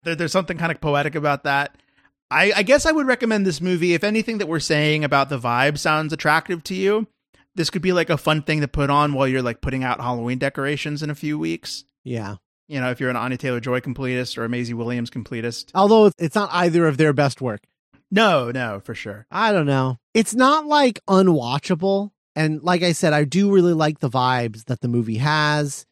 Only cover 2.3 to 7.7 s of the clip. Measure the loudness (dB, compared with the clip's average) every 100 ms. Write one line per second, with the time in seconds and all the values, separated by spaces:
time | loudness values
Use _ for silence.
2.3 | 2 4 2 4 4 4 0 0 0 0
3.3 | 0 0 -2 -2 0 2 2 2 -2 -2
4.3 | -4 -4 -4 0 0 2 0 2 2 0
5.3 | -2 -2 2 2 0 0 0 -2 -2 2
6.3 | 0 0 -8 -6 -2 0 0 -4 _ _
7.3 | _ _ -6 -4